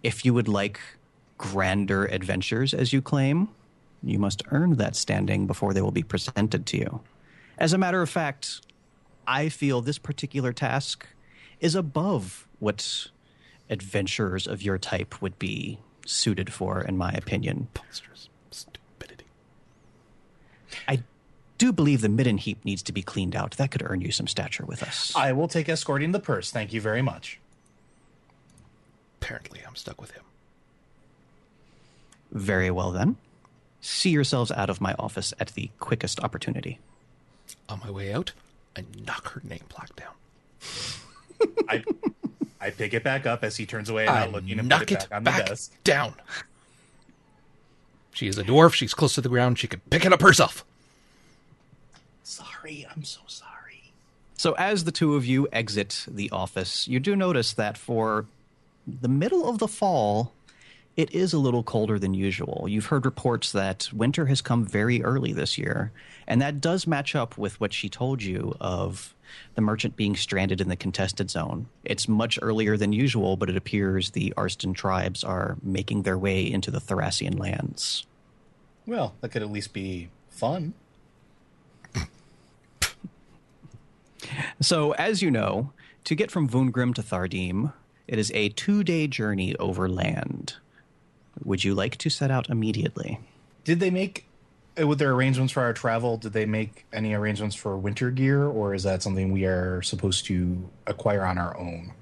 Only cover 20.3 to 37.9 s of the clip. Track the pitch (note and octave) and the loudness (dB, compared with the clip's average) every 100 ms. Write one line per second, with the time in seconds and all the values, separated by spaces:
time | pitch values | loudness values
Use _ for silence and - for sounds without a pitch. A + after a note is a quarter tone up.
20.3 | - - - - - - C3+ - _ _ | -20 -20 -20 -16 -10 -2 -2 -4 _ _
21.3 | - - - B3+ E3+ D3 C3+ G#2+ A2+ B2+ | -20 -20 2 4 6 4 6 4 4 4
22.3 | G2+ - G2+ G2 G2 - G2+ F#2 G2 F#2 | 2 -2 -4 -4 -4 -4 -6 -4 -4 -2
23.3 | G2 G2 - C3+ - - F#2 F#2 - - | -2 -4 -2 -2 -2 -4 -4 -2 -4 -4
24.3 | - - - - - - - - - C3+ | -4 -6 -8 -8 -8 -8 -6 -2 0 2
25.3 | C3 E3+ E3 D#3 D#3+ - C#3+ D#3 F#3+ - | 2 0 0 0 -2 0 0 0 -2 -2
26.3 | G#2 - A#2 G2+ A2 G#2+ A2+ B2+ E2+ - | -4 -2 -6 -4 -2 0 0 -2 -4 -14
27.3 | - _ _ _ _ _ _ _ _ _ | -18 _ _ _ _ _ _ _ _ _
28.3 | _ _ - - _ _ _ _ _ - | _ _ -20 -20 _ _ _ _ _ -10
29.3 | - - - - - - - - - - | -10 -16 -20 -18 -14 -14 -14 -18 -20 -20
30.3 | _ _ _ _ _ _ _ _ _ _ | _ _ _ _ _ _ _ _ _ _
31.3 | _ _ _ _ _ _ _ - - _ | _ _ _ _ _ _ _ -20 -20 _
32.3 | - F#2+ F#2+ F#2 F2+ F#2 F#2 C#3+ B3+ _ | -6 0 2 2 0 0 2 0 0 _
33.3 | _ _ _ _ _ - - F#3+ D3+ C3+ | _ _ _ _ _ -8 0 4 4 4
34.3 | C3 A#2 - G2 F#2 G2 - - - - | 0 0 0 -2 0 -2 -2 -4 -6 -8
35.3 | - - - - - - A#2 - - - | -6 -8 -6 -10 -10 -4 -2 -2 -4 -4
36.3 | - - B2+ - - - _ _ _ _ | -4 -6 -4 -6 -10 -16 _ _ _ _
37.3 | _ - - - G2+ - | _ -20 -20 -14 -12 -10